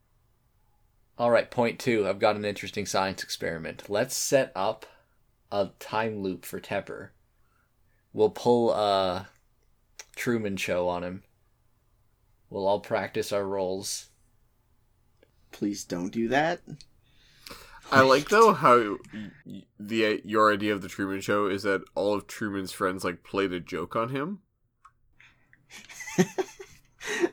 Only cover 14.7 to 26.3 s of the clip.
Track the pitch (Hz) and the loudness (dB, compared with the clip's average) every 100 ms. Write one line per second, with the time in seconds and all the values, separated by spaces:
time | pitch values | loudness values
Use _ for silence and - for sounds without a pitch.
14.7 | _ _ _ _ _ _ _ _ - 104 | _ _ _ _ _ _ _ _ -6 -4
15.7 | 104 - 87 92 117 113 135 160 175 - | -4 -8 -6 -6 -4 0 0 0 -2 -10
16.7 | 156 - _ _ _ _ - - - - | -18 -20 _ _ _ _ -20 -20 -20 -20
17.7 | - - 135 135 135 147 208 226 151 147 | -20 2 6 8 6 6 8 8 8 6
18.7 | 120 107 95 - 107 101 - - 98 - | 6 4 -4 -10 -14 -14 -16 -18 -18 -20
19.7 | - 104 113 107 107 101 107 107 104 104 | -18 -4 0 2 0 0 4 4 4 0
20.7 | 101 95 - 98 98 101 104 101 98 101 | -2 -6 -6 -4 -4 0 0 2 0 0
21.7 | 95 - 80 101 101 - - 110 98 92 | -2 -2 -2 0 0 -4 -8 -6 -6 -8
22.7 | - 95 92 92 87 - 98 98 90 - | -4 -4 -2 -6 -8 -6 -2 0 -2 -6
23.7 | 82 87 113 117 135 160 202 _ _ _ | -8 -4 -4 -4 -4 -8 -10 _ _ _
24.7 | _ _ _ _ _ - _ _ _ _ | _ _ _ _ _ -20 _ _ _ _
25.7 | - - - - - - | -20 -20 -16 -4 -2 0